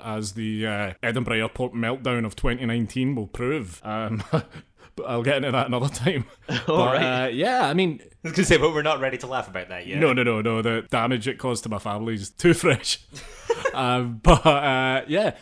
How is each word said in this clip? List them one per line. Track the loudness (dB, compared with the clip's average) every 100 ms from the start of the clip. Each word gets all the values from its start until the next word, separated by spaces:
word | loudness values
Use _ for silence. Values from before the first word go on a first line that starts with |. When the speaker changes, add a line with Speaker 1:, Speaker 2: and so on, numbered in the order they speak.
Speaker 1:
as | -6 -6 -6
the, | -4 -4 -2 -2
uh, | -2 -4 -4
Edinburgh | -4 -2 0 0
Airport | -2 -4 -4
meltdown | -2 -4 -2 -2 -2 -4
of | -2
twenty | -2 0 -2
nineteen | -2 -2 -2 -2 -2
will | -6
prove. | -4 -4 -4 -6 -10
Um, | -8 -6 -4 -4 -2
<laughs> |
but | -2 -2 -12 -20 _ -18 -10 -4
I'll | -2
get | 0 0
into | 2
that | 0 0
another | 0 -2
time. | -2 0 0 -4 -12
Speaker 2:
<laughs> | -8
All | -4 0
Speaker 1:
But, | 2 4
Speaker 2:
right. | 2 2 0
Speaker 1:
uh, | -2
yeah, | 0 0 2 2
I |
mean, | 2 0 -2
Speaker 3:
I | -12 -14 -4
was |
gonna | 0
say, | 4 6
but | 6
we're | 2
not | 0 0
ready | 0 -4
to | -4
laugh | -6 -4
about | -8 -8
that | -10 -6
yet. | 2
Speaker 1:
No, | 4
no, | 4
no, | 4 2
no. | 0 0
The | 0 -2 0
damage | 0 2 0 -2
it | -4
caused | -4 -4
to | -4
my | -6
family | -4 -4 -4
is | -6 -8
too | 2 4
fresh. | 4 4 2 0 -6
<laughs> | -6 -18 -18 -10 -4 -2 -2
Um, | 0 2 2 0 2
but, | 6 8
uh, | 6 4 4 2 2 0 0
yeah, | 0 0 -2